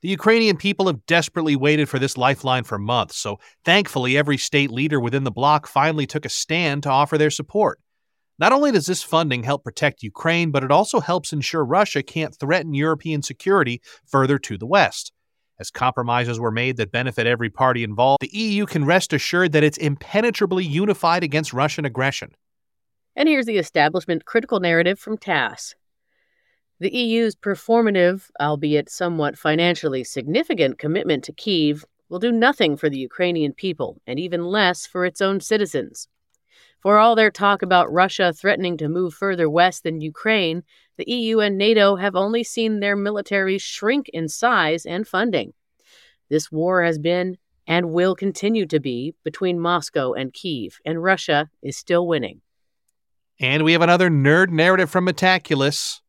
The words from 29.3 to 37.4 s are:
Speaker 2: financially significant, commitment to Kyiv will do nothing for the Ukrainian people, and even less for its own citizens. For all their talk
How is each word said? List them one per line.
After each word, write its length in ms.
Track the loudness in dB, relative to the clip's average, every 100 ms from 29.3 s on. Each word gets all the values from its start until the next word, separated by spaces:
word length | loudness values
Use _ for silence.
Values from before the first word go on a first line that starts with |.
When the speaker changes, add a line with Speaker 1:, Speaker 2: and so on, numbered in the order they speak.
| -2
Speaker 2:
financially 640 | -2 2 2 0 -2 -4
significant, 760 | -6 -8 -2 -2 -2 0 0 0
commitment 420 | -4 -2 -2 -4
to 80 | -4
Kyiv 520 | -10 -2 0 0 -2 -10 _ _
will 100 | -4
do 140 | 0
nothing 440 | 2 2 2 0 0
for 140 | -2
the 80 | -4
Ukrainian 540 | -10 -2 -2 0 -2
people, 480 | -2 -8 -6 -8 -8
and 140 | -10 -8
even 280 | -4 -6 -2
less 380 | 0 0 0
for 200 | -8 -4
its 160 | -4 0
own 180 | -2 -2
citizens. 720 | -2 -2 0 -4 -6 -14 -20 _ _ _ _ _ _ _
For 180 | 2 6
all 160 | 6
their 160 | 6 2
talk 320 | 2